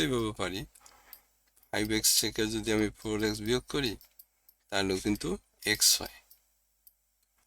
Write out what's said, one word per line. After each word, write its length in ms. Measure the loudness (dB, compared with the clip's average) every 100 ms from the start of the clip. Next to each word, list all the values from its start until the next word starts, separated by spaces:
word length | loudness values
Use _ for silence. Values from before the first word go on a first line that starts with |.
| 0
এইভাবে 260 | 0 -2 -4
পারি, 200 | -4 -4 -10 -16 -20 -20 -20 -20 _ _ _ _ -6
ফাইভ 180 | -4 0 2
এক্স 140 | 4 4
থেকে 200 | 2 0 0
যদি 160 | 0 0 2
আমি 100 | 2 -2
ফোর 180 | -4 0 0
এক্স 120 | -2 0
বিয়োগ 160 | -2 -2
করি 200 | -4 -2 -4 -12 _ -20 _ _ _ -4
তাহলেও 280 | 0 0 0 0
কিন্তু 240 | -2 -2 -6 _ _ -2
এক্স 160 | 2 4 2
হয়। 180 | -2 -14 _ -20 _ _ _ _ -20 _ _ _ _ _